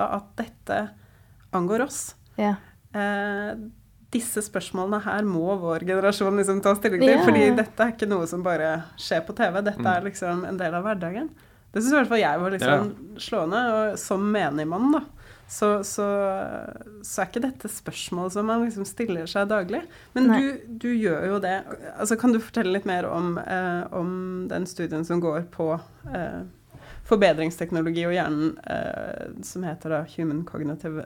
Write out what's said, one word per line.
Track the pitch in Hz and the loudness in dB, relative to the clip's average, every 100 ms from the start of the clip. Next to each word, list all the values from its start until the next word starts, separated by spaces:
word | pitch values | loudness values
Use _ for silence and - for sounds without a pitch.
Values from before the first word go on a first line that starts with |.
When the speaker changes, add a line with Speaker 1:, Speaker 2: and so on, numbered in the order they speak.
| 202 | 0
Speaker 1:
at | 202 202 - | -2 -6 -8
dette | 233 - - 202 208 - - - - - - | -10 -8 -4 -2 -4 -8 -20 -20 -20 -20 -6
angår | 180 175 220 | -2 0 0
oss. | 285 - - - - - | -2 -4 -10 -14 -12 -2
Speaker 2:
Ja. | 208 196 - - _ | 0 0 -6 -20 _
Speaker 1:
Eh, | 208 202 202 202 202 208 220 220 - - - - | -4 -2 -2 -2 -4 -4 -8 -12 -16 -20 -20 -6
disse | 240 240 214 | -4 -2 -4
spørsmålene | 208 190 185 190 190 208 | -4 -4 -4 -4 -2 -2
her | 202 196 | -2 -2
må | 214 170 170 196 | 0 0 0 0
vår | 170 165 175 | 0 -2 0
generasjon | 190 196 202 196 202 | 2 4 4 2 4
liksom | 196 196 | 4 4
ta | 196 202 | 4 4
stilling | 220 185 | 2 6
til, | 262 294 | 8 8
Speaker 2:
Ja. | 349 | 8
Speaker 1:
fordi | 294 277 247 | 8 8 6
dette | 214 - | 2 2
er | 233 | 0
ikke | 226 208 | 0 0
noe | 196 165 | 0 0
som | 175 | -2
bare | 180 165 160 160 160 - | 0 2 0 -2 -6 -10
skjer | - 170 165 | -2 -2 -2
på | 208 | 0
T | 214 | 0
V, | 185 | 2
dette | 208 202 | 0 0
Speaker 3:
Mm. | 151 180 | 2 2
Speaker 1:
er | |
liksom | 196 196 180 175 185 | 0 -4 -2 -2 -2
en | 190 | -2
del | 175 | -2
av | 175 | -2
hverdagen. | 196 208 170 202 311 - - - _ | -2 -2 -4 -4 -8 -10 -20 -20 _
Det | 202 | -2
synes | 233 | 4
i | 294 | 4
hvert | 220 | 4
fall | 226 | 4
jeg | 170 156 | 4 2
var | 180 | 0
liksom | 190 127 143 208 202 - 208 | 2 4 4 2 -6 -14 -12
Speaker 3:
Ja. | |
Speaker 1:
slående, | - 220 165 208 247 220 214 | -4 -2 0 0 0 0 0
og | 196 | -2
som | - 190 208 | -2 0 0
menigmann | 214 160 147 156 175 262 | 2 0 0 -2 2 4
da, | 302 - - - - - | 4 0 -14 -20 -20 -14
så, | - 208 208 | 0 2 2
så, | 196 - 202 202 196 190 - - - - - 214 | -2 -2 0 0 0 -2 -4 -8 -10 -14 -16 -16
så | 202 - | -10 -4
er | 180 | -4
ikke | 240 | -2
dette | 262 262 214 | -4 -4 -8
spørsmål | - - - - 175 185 | -10 -10 -10 -6 -4 -4
som | 196 220 | -2 0
man | 226 | 0
liksom | 233 196 196 | 0 -2 -6
stiller | - 226 170 165 | -4 -4 -2 -2
seg | 202 202 | -2 0
daglig. | 214 180 247 339 - - | 0 0 -4 -6 -14 -6
Men | 247 254 | 4 6
Speaker 2:
Nei. | 220 | 6
Speaker 1:
du, | 277 262 - 226 | 4 -2 -10 -6
du | 240 240 | -2 2
gjør | 208 156 180 | 2 0 0
jo | 202 | 0
det. | 196 190 - - 156 - | 0 -2 -4 -12 -12 -4
Altså, | 208 226 | -2 2
kan | 247 | 4
du | 226 | 4
fortelle | 220 233 185 | 2 -2 0
litt | 190 196 | 0 0
mer | 180 - | -2 -2
om, | - 175 170 | -2 -2 -2
eh, | - 185 185 175 180 | -4 -4 -2 -4 -4
om | 185 170 185 185 185 185 | -4 -4 -4 -6 -6 -4
den | 175 180 | -4 -4
studien | - 165 156 | -4 -4 -4
som | 165 175 | -2 0
går | 170 151 175 | 0 -2 -4
på, | - 160 165 - - - | -4 -2 -2 -6 -18 -10
eh, | 226 165 - 185 - _ - - - - | -6 -6 -8 -12 -16 _ -20 -18 -10 0
forbedringsteknologi | 240 190 156 160 - 170 175 160 165 170 | 6 6 6 0 -2 -4 -2 0 0 0
og | |
hjernen, | 180 160 214 160 - - | 0 0 0 0 -2 -6
eh, | - - - 53 - - - | -4 -4 -6 -8 -10 -10 -12
som | - 185 | -12 -8
heter | 180 165 160 | -6 -6 -4
da | 156 165 - | -4 -4 -4
Human | 165 151 | -4 -2
Cognitive | 170 - 151 156 165 156 | -6 -6 -6 -6 -6 -8